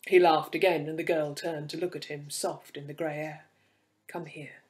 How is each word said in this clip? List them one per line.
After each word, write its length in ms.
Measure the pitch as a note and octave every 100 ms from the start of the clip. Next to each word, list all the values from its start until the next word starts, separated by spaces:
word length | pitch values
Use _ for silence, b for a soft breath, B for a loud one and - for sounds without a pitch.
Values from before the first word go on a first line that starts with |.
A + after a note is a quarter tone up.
| -
He 120 | F#3
laughed 360 | F3 D#3 D3
again, 340 | D#3+ F#3 E3 D3
and 100 | D#3+
the 40 |
girl 320 | E3 E3+ D3+
turned 360 | C#3+ E3+ D#3 D3
to 80 | E3
look 180 | F3 D#3
at 80 | -
him, 220 | D3 D3
soft 460 | - F#3+ D3 - -
in 100 | C#3+
the 60 |
grey 240 | C#3+ D#3+ D3
air. 280 | D#3 D3+ - _ _ _ _ _ _
Come 200 | F3 D#3+
here 360 | - C3+ -